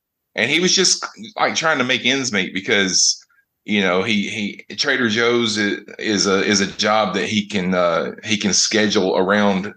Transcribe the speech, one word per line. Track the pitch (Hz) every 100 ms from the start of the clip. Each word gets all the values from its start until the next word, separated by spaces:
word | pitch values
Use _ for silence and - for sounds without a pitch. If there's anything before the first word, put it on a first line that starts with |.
| _ _ _ -
And | 117
he | 160
was | 185 -
just, | 180 - - - 110 -
like, | - -
trying | 160 147
to | 127
make | 127 120
ends | 135 120
meet | 104 92
because, | 95 98 104 95 87 - - - _ _ _ -
you | 104
know, | 95 92
he, | 117 104 101
he, | 110 101 - - 104
Trader | 147 131 117
Joe's | 107 117 120 117 104
i-, | 101 - - -
is | 98 101 95
a, | 95
is | 92 101
a | 95 -
job | 104 107 104 92
that | 90
he | 107 104
can, | 101 90
uh, | 90 87 82 - -
he | - 107
can | 107
schedule | 90 - 107 107 98 92 -
around | 92 104 104 95 101